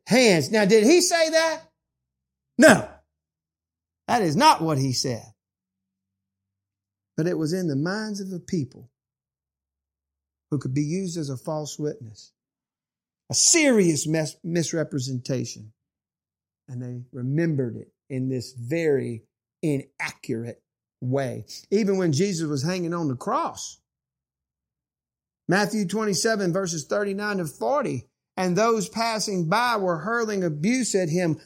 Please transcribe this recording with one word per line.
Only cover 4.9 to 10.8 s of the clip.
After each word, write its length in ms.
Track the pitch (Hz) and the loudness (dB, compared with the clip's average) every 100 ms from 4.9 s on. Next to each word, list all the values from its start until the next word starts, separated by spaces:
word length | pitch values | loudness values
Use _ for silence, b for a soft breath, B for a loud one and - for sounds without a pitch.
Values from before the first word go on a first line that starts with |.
said. 400 | 123 139 113 - _ _ _ _ _ _ _ _ _ _ _ _ _ _ _ _ _ _ - | -2 -4 -6 -10 _ _ _ _ _ _ _ _ _ _ _ _ _ _ _ _ _ _ -4
But 80 | 165 | -2
it 140 | 160 | -2
was 140 | 156 | -2
in 140 | 185 175 | -2 -2
the 80 | 135 | -2
minds 460 | 165 208 220 202 | -2 -4 -6 -8
of 80 | 190 | -10
the 100 | 180 | -12
people 520 | - 180 127 - 123 _ _ _ _ _ _ _ _ _ _ _ _ _ _ _ _ | -6 -4 -4 -10 -20 _ _ _ _ _ _ _ _ _ _ _ _ _ _ _ _
who 80 | 143 | -6
could 160 | 131 | -4
be 80 | 135 | -4